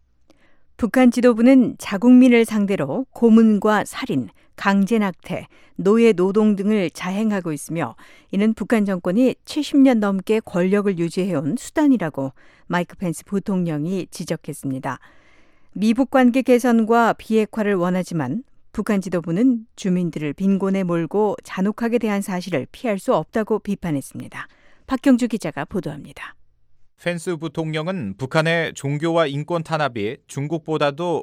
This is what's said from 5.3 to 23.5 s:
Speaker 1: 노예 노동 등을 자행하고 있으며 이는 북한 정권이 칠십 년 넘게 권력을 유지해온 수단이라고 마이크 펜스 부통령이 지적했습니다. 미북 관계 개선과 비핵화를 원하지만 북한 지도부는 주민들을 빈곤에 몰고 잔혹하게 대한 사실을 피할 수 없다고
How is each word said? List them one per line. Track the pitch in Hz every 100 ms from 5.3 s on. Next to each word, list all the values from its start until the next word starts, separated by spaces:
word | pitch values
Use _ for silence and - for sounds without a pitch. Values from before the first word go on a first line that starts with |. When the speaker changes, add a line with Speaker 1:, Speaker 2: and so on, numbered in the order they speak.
| 165 - _ _
Speaker 1:
노예 | - 175 220 233
노동 | 180 185 202 214 196
등을 | 196 214 170
자행하고 | - 180 190 220 202 170
있으며 | 147 - 165 127 - - - _
이는 | 196 220
북한 | 220 190 226
정권이 | 202 185 180 196 254 -
칠십 | - 311 285 285
년 | 269 233
넘게 | 208 196 - 220
권력을 | - 180 185 202 202 175
유지해온 | 170 190 190 156 143 147
수단이라고 | - - 294 247 165 - 135 - - _ -
마이크 | 175 175 -
펜스 | 180 160
부통령이 | - 202 196 185 170 151 156 190 -
지적했습니다. | - 170 165 - 143 139 131 139 123 - _ _ _ _ _ -
미북 | - 214 240 269
관계 | 262 247 247
개선과 | 254 247 247 233 214 233 226
비핵화를 | 170 - 220 208 - 208
원하지만 | 196 175 185 180 170 127 185 - - -
북한 | - 208 202
지도부는 | 185 175 170 170 262 233 220 -
주민들을 | 196 180 175 156 147
빈곤에 | 143 196 196 196 196
몰고 | 180 170 165 196 214 -
잔혹하게 | - - 190 - 233 233
대한 | 226 202
사실을 | 202 180 180 156 120
피할 | - 233 196
수 | -
없다고 | 202 160 233 208